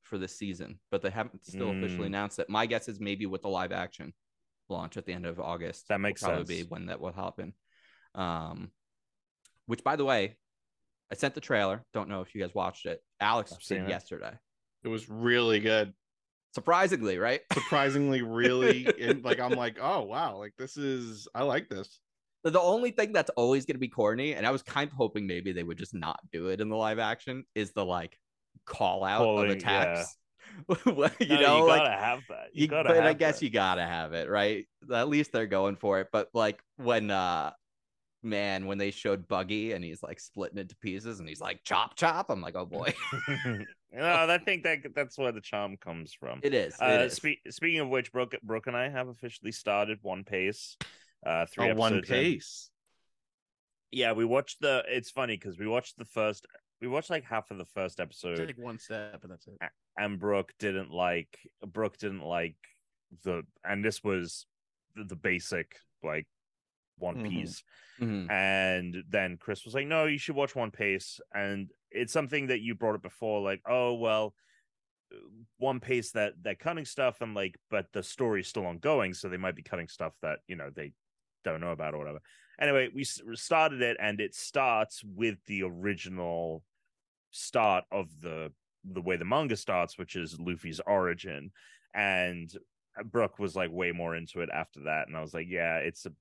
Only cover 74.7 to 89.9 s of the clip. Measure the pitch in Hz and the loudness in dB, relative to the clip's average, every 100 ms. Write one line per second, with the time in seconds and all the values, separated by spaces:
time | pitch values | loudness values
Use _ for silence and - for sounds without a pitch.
74.7 | _ _ _ _ - 52 113 113 _ 131 | _ _ _ _ -20 -20 -20 -20 _ -2
75.7 | 127 117 123 110 113 104 85 104 98 160 | -2 -2 -2 -2 -2 -2 -2 -8 -4 -4
76.7 | 170 139 - 131 - 113 104 95 - _ | -6 -8 0 0 0 -6 -4 -4 -6 _
77.7 | 104 92 101 92 - 123 104 92 110 90 | -4 -4 -6 -8 -2 0 0 -2 -4 -4
78.7 | 85 147 147 95 90 95 90 92 82 - | -4 2 2 2 -4 -8 -4 -4 -6 -8
79.7 | 90 82 - 82 _ 78 76 - 87 71 | -8 -8 -8 -8 _ -6 -6 -8 -12 -10
80.7 | 73 71 _ _ _ _ _ 92 80 87 | -10 -14 _ _ _ _ _ -6 -4 -4
81.7 | 80 78 76 73 76 _ - _ - 143 | -4 -6 -6 -8 -12 _ -20 _ -4 2
82.7 | 139 123 135 135 - 113 113 - 165 156 | 2 2 -4 -6 -8 -10 -10 0 4 4
83.7 | 135 120 113 104 104 104 - - 139 131 | 2 0 2 -2 -2 -4 -6 -4 0 2
84.7 | 110 107 - 104 92 113 95 - 101 92 | 2 0 -4 -14 -2 -2 -2 -6 -4 -4
85.7 | 87 101 92 92 92 87 85 85 80 _ | -2 -4 -4 -6 -6 -4 -2 -4 -6 _
86.7 | _ _ _ _ _ _ - - 123 107 | _ _ _ _ _ _ -12 -2 2 4
87.7 | 92 - 98 85 76 85 80 76 - _ | 4 0 -6 -6 -10 -10 -8 -8 -12 _
88.7 | _ 95 92 87 87 87 135 147 110 - | _ -10 -6 -2 -2 0 0 0 -4 0
89.7 | 92 85 | 0 0